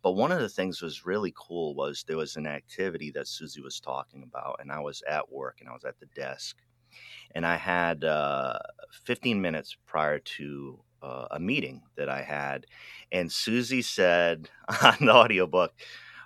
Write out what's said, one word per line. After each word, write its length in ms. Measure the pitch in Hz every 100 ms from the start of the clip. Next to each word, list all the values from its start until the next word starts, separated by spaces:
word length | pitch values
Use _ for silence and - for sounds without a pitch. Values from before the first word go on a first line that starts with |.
But 100 | 92
one 180 | 92 139
of 80 | 180
the 100 | 110
things 320 | - 92 80
was 240 | 85 73 87
really 280 | 101 95 -
cool 400 | - 85 78 71
was 280 | 71 71
there 140 | - 80
was 180 | 78 80
an 100 | 76
activity 640 | 73 - - 95 80 76
that 160 | 71 69
Susie 340 | - 78 73
was 180 | 67 -
talking 420 | - 65 67 69
about, 340 | 65 65 65 -
and 100 | 69
I 80 | 73
was 200 | 73 69 -
at 220 | 76 -
work, 260 | 67 65 -
and 80 | 65
I 40 |
was 120 | 64 67
at 140 | -
the 80 | 69
desk, 500 | - 67 65 - - _ _ _ - - - -
and 120 | 82 85
I 100 | 85
had, 480 | 95 87 85 76
uh, 560 | 78 76 71 69 65 57 - - - - -
fifteen 360 | 120 127 104
minutes 360 | 90 78 - - _
prior 320 | 80 76 73
to, 600 | - - 73 69 69 62 _ _
uh, 260 | 69 64 60
a 80 | 78
meeting 440 | 90 143 - - _ -
that 140 | 71
I 120 | 69
had, 440 | 69 73 71 69 - - - - -
and 200 | 90 85
Susie 500 | - - 120 120 131
said 680 | - - 90 87 85 82 78 - -
<laughs> 160 | 113
on 140 | 127 - 127
the 60 | 120
audiobook, 580 | 113 95 87 90 85 _ - - - -